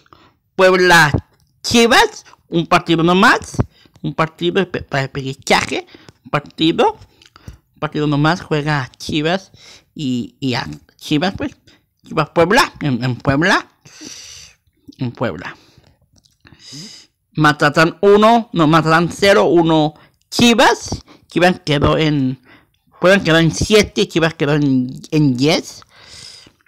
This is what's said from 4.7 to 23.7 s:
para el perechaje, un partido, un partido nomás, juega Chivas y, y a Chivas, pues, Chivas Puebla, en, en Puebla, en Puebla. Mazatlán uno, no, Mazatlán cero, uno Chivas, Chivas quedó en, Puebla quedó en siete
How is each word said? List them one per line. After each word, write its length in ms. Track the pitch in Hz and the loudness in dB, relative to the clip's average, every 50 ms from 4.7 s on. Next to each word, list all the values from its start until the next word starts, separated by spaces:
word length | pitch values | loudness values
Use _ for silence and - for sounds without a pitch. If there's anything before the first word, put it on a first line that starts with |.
| - - | -6 -10
para 220 | - - - 135 135 | -8 -6 -6 -4 -4
el 60 | - | -6
perechaje, 760 | - 143 131 135 135 _ - - 185 202 - - - 349 349 _ - - - - _ _ _ | -8 -10 -10 -10 -12 _ -4 -2 -2 -2 -2 -4 -8 -10 -10 _ -20 -20 -20 -20 _ _ _
un 60 | - | -6
partido, 680 | - 147 - - - - 160 160 156 - 262 453 427 - - _ _ _ _ _ _ - - - - _ _ _ _ | -6 -6 -6 -8 -6 -2 -2 -2 0 0 0 -2 -2 -4 -18 _ _ _ _ _ _ -20 -20 -20 -20 _ _ _ _
un 60 | - | -10
partido 260 | 151 151 - 151 147 | -10 -8 -4 -4 -2
nomás, 360 | 147 143 143 147 156 180 190 | 0 0 0 0 0 0 -2
juega 480 | - - 160 147 143 156 151 143 123 - _ - | -4 -6 -6 -4 -2 -4 -4 -4 -6 -8 _ -16
Chivas 520 | - - - 147 147 160 180 196 - _ _ _ - - - - _ _ - | -10 -6 -6 -4 -2 -2 -4 -4 -6 _ _ _ -20 -20 -20 -20 _ _ -14
y, 420 | - 151 127 127 120 - - _ - | -8 -6 -6 -4 -6 -6 -10 _ -8
y 160 | 135 131 113 | -6 -4 -4
a 140 | - - 151 151 - _ _ _ | -4 -6 -10 -14 -18 _ _ _
Chivas, 380 | _ - - 156 147 175 190 196 | _ -8 -4 -4 -2 -2 -4 -6
pues, 200 | - 285 262 - _ _ _ _ _ _ _ _ _ _ | -6 -10 -12 -12 _ _ _ _ _ _ _ _ _ _
Chivas 240 | - 160 156 147 - | -10 -6 -6 -6 -4
Puebla, 420 | - 175 165 175 226 269 339 - - - | 0 -2 0 2 2 0 0 -2 -6 -8
en, 220 | - 143 127 113 | -6 -4 -4 -4
en 140 | 127 127 120 | -4 -6 -6
Puebla, 500 | - - 143 135 143 170 196 254 349 - _ _ _ _ - - - 302 - - - - - - - - - _ _ _ _ _ _ _ - - - | -4 -4 -4 -2 0 0 0 0 -2 -2 _ _ _ _ -20 -20 -20 -20 -20 -20 -20 -20 -20 -20 -20 -20 -20 _ _ _ _ _ _ _ -20 -12 -10
en 120 | 131 120 | -10 -10
Puebla. 460 | - - 127 104 76 - - - - _ _ _ _ _ _ _ _ _ _ _ _ _ _ _ _ _ _ - - _ - - 127 147 185 - - - _ _ _ _ _ _ | -8 -6 -8 -8 -8 -10 -14 -16 -18 _ _ _ _ _ _ _ _ _ _ _ _ _ _ _ _ _ _ -20 -20 _ -20 -20 -20 -20 -20 -20 -20 -20 _ _ _ _ _ _
Mazatlán 640 | - 151 151 151 143 - 160 147 139 170 160 170 - - | -4 0 0 0 2 2 0 0 2 2 0 0 0 0
uno, 480 | 202 202 202 208 214 220 233 233 220 - | 2 4 4 6 6 4 4 2 0 -4
no, 140 | - 170 156 | -2 0 2
Mazatlán 440 | 147 165 160 151 160 160 170 175 151 | 2 2 2 2 2 2 2 0 -2
cero, 360 | - - 202 196 202 208 196 | -4 -2 2 2 2 4 2
uno 480 | 143 156 170 165 165 160 156 151 151 - - _ _ _ _ _ - | 2 2 2 2 2 2 0 0 -2 -4 -10 _ _ _ _ _ -10
Chivas, 720 | - - 240 240 233 226 294 453 466 - - - - - - _ - _ _ _ | -2 2 2 2 4 4 4 2 2 -2 -6 -12 -12 -12 -12 _ -20 _ _ _
Chivas 320 | - 160 175 185 175 - - | -2 2 2 2 0 0 -4
quedó 340 | 151 143 143 - 151 151 147 | -4 -2 0 0 0 0 0
en, 420 | 160 151 151 139 131 127 135 - _ _ - - _ _ _ _ _ _ _ - | 0 0 0 0 -2 -2 -4 -8 _ _ -20 -20 _ _ _ _ _ _ _ -2
Puebla 240 | - 180 196 190 - | 2 2 2 2 2
quedó 140 | 160 156 165 | 2 2 2
en 140 | 165 156 | 2 0
siete 500 | - - - - | 0 -2 -2 2